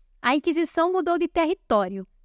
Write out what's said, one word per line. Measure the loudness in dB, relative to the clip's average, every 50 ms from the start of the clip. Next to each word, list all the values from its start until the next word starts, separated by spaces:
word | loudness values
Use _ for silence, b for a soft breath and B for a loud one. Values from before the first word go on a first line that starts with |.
| _ _ _ _
A | -2 0 0
Inquisição | 0 0 0 0 0 0 0 0 0 0 2
mudou | 0 0 0 0 0
de | 0 -2
território, | -2 0 0 0 0 -2 -4 _ 0 0 0 0 -2 -6 -10 -12 -14 _ _